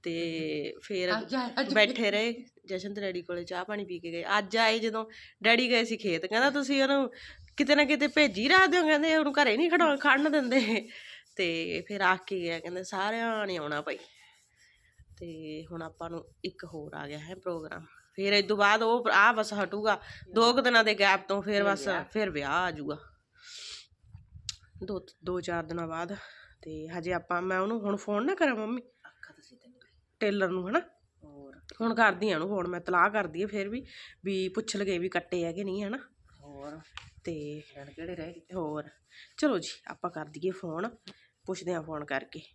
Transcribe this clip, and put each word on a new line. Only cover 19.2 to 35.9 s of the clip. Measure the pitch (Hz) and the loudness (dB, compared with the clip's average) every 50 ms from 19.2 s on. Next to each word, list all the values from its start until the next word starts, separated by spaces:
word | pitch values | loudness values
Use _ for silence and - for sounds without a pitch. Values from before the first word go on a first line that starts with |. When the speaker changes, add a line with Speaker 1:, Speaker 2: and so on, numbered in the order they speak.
| 202 226 240 | 8 6 6
Speaker 1:
ਬਸ | 220 214 214 214 | 4 0 -2 -2
ਹਟੂਗਾ | 202 196 180 196 208 208 220 202 190 - - - - - - - | -4 -2 -2 -2 -2 0 0 0 0 -2 -14 -18 -18 -18 -2 2
ਦੋ | 220 233 233 247 | 4 6 6 6
ਕੁ | 262 | 6
ਦਿਨਾਂ | 247 247 247 226 220 | 4 6 6 6 6
ਦੇ | 214 214 | 6 4
ਗੈਪ | 208 202 196 190 196 190 - | 4 6 6 6 4 2 -2
ਤੋਂ, | 196 202 190 | -2 -2 0
ਫਿਰ | 196 208 202 202 | 0 2 2 4
Speaker 2:
ਫਿਰ | 202 196 | 4 2
Speaker 1:
ਬਸ | 196 - | 0 0
Speaker 2:
ਵਿਆਹ। | 202 185 175 180 | -2 -2 -2 -4
Speaker 1:
ਫਿਰ | - - 214 214 190 | -4 -2 -2 -2 -2
ਵਿਆਹ | 160 147 143 139 143 | -2 -4 -2 0 0
ਆ | 170 185 180 | 0 0 0
ਜਾਊਗਾ | 165 151 143 143 147 151 - - _ _ _ _ _ _ - - - - - - - - - _ _ _ _ - - - - _ - - - - - - _ _ _ - 185 | -4 -6 -6 -8 -8 -8 -10 -20 _ _ _ _ _ _ -20 -20 -18 -16 -14 -14 -16 -16 -18 _ _ _ _ -20 -20 -20 -20 _ -20 -16 -12 -12 -12 -12 _ _ _ -14 -10
ਦੋ, | 185 208 180 185 - - _ - | -8 -8 -8 -8 -12 -20 _ -8
ਦੋ | 175 180 180 | -6 -4 -4
ਚਾਰ | 170 180 175 170 165 | -4 -4 -4 -4 -4
ਦਿਨਾਂ | 156 165 170 165 160 | -4 -6 -6 -6 -6
ਬਾਅਦ। | 160 165 175 175 202 202 - - - - - - - _ - | -6 -6 -6 -6 -8 -12 -14 -18 -20 -20 -20 -20 -20 _ -16
ਤੇ | - 156 156 156 160 | -14 -12 -10 -10 -8
ਹਜੇ | 170 180 160 175 180 | -8 -8 -4 -4 -4
ਆਪਾਂ, | 170 170 _ 180 175 180 | -4 -2 _ -2 -2 0
ਮੈਂ | 185 190 185 | 0 0 0
ਉਹਨੂੰ | 190 202 226 233 | 0 0 -2 -2
ਹੁਣ | 202 202 196 | -2 -2 -2
ਫੋਨ | 196 - - 208 208 233 | -2 -2 -2 -2 0 0
ਨਾ | 302 392 | 0 0
ਕਰਾਂ | 370 339 285 247 | 2 2 2 2
ਮੰਮੀ | 214 214 214 240 254 240 | 0 -4 -6 -6 -8 -8
Speaker 2:
ਅੱਖਾਂ | - _ _ _ - _ _ - - - | -14 _ _ _ -20 _ _ -20 -20 -20
ਤਾਂ | _ _ | _ _
ਸੀ | - 247 | -20 -20
ਤੈਨੂੰ | _ _ - _ _ | _ _ -20 _ _
ਵੀ। | _ _ _ _ _ _ _ _ | _ _ _ _ _ _ _ _
Speaker 1:
ਟੇਲਰ | 226 208 202 202 190 180 | 0 0 2 2 0 0
ਨੂੰ, | 180 185 180 185 | 0 -2 -4 0
ਹਨਾ? | 226 330 359 - _ _ _ _ _ _ - | -2 -2 -2 -2 _ _ _ _ _ _ -20
Speaker 2:
ਹੋਰ। | 151 143 - - 269 - - _ _ - - | -20 -20 -20 -20 -20 -20 -20 _ _ -8 -4
Speaker 1:
ਹੁਣ | 226 233 226 | -2 -2 2
ਕਰਦੀ | 226 226 214 190 175 202 214 | 4 4 4 4 2 0 0
ਆ | 185 | 0
ਉਹਨੂੰ | 156 160 196 | 0 0 -2
ਫੋਨ | 208 196 175 | -2 -2 -2
ਮੈਂ, | 180 180 175 | -2 -4 -6
ਤਲਾਹ | 175 - 185 180 170 202 | -4 0 4 4 4 4
ਕਰਦੀ | 202 220 196 170 151 165 196 | 4 0 -4 -2 -4 -6 -6
ਆ | |
ਫਿਰ | 208 202 214 196 202 | -4 -4 -6 -6 -6
ਵੀ, | 220 254 269 - - - - - - _ - | -6 -10 -10 -12 -20 -20 -20 -20 -20 _ -6
ਵੀ | 185 196 190 185 185 | -4 -2 -2 -2 -2
ਪੁੱਛ | 185 220 220 220 - | -4 -6 -6 -4 -4
ਲਗੇ | 208 202 190 190 175 | -4 -2 -2 -2 -2
ਵੀ | 175 185 | -2 -2
ਕੱਟੇ | - 175 175 - - 180 170 | -2 -4 -4 -2 -4 -2 -2
ਆ | 165 165 | -2 -4
ਕਿ | 180 202 | -6 -6
ਨਹੀਂ, | 196 185 202 208 | -6 -4 -4 -4
ਹਨਾ? | 196 | -6